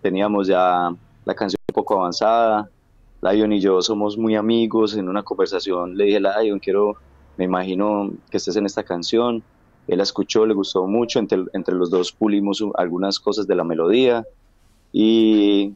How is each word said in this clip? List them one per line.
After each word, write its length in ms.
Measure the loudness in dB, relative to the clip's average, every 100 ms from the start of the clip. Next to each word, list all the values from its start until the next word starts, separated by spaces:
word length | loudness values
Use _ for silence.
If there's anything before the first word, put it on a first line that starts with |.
teníamos 460 | -2 0 0 0 2
ya 440 | 2 4 2 -2 -6 _ _
la 100 | -8
canción 260 | -4 -4 -4 -4
un 60 |
poco 260 | -4 0 0
avanzada. 680 | 0 0 2 2 2 0 -4 _ _ _ _ _
Lion 300 | 0 2 2
y 80 | 2
yo 200 | 4 2
somos 360 | 2 -2 -2 -2
muy 160 | 0
amigos. 640 | 0 2 2 2 2 0 -2
En 120 | -4
una 140 | -6
conversación 760 | -6 -2 0 -2 -2 -4 -4 0
le 80 |
dije, 140 | 2 2
"Lion, 400 | 2 0 -2 -2
quiero, 380 | -2 0 0 -2 _ _ _ -6
me 80 |
imagino 640 | -2 -2 -4 -2 -2 -2 -4 -10 _
que 80 | -6
estés 180 | -4 -2
en 100 | -2
esta 160 | -6
canción". 640 | -6 -8 -2 0 0 -2 -8 _ _ _ -4
Él 120 | -2
la 40 |
escuchó, 420 | -2 -2 -2 2
le 100 | 2
gustó 340 | 0 -2 -2 0
mucho. 320 | 0 0 -2
Entre, 240 | 0 -2 -2
entre 240 | -6 -4 -2
los 120 | 0
dos 220 | 0 -2
pulimos 500 | -2 0 2 0 -2
u-, 100 | -4 -2
algunas 440 | -4 -2 -4 -2
cosas 260 | -4 -4 -2
de 80 |
la 80 | -2
melodía 640 | 0 0 2 4 4 0 -4 _ _ _ _ _ _
y 840 | 0 4 4 4 4 4 2 0